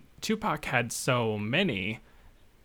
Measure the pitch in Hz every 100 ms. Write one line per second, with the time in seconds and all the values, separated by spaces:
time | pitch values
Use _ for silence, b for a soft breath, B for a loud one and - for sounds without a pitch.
0 | - - - 220 214 151 - 127 117 -
1 | - 123 113 107 104 147 196 98 95 113
2 | b b b b - -